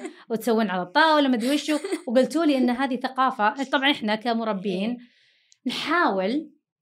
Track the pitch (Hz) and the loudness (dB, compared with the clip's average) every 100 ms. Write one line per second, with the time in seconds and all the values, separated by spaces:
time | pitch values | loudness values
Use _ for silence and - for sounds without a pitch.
0 | - - - 220 240 220 208 185 180 294 | -8 -14 -8 -4 0 0 0 -2 0 4
1 | 320 302 269 240 240 294 302 294 392 359 | 4 4 4 2 2 0 0 -4 -2 -6
2 | - 240 254 294 320 269 247 240 269 254 | 0 2 2 2 2 2 2 0 -2 -4
3 | 269 262 262 247 208 269 269 285 269 285 | -4 0 0 2 0 0 -2 0 0 0
4 | 208 214 240 226 220 202 202 185 220 247 | -2 -2 -2 -2 -2 -4 -4 -4 -4 -6
5 | - _ _ _ _ _ 254 - - 349 | -12 _ _ _ _ _ -8 -6 -2 0
6 | 302 190 190 285 320 _ _ _ | 2 0 0 -2 -6 _ _ _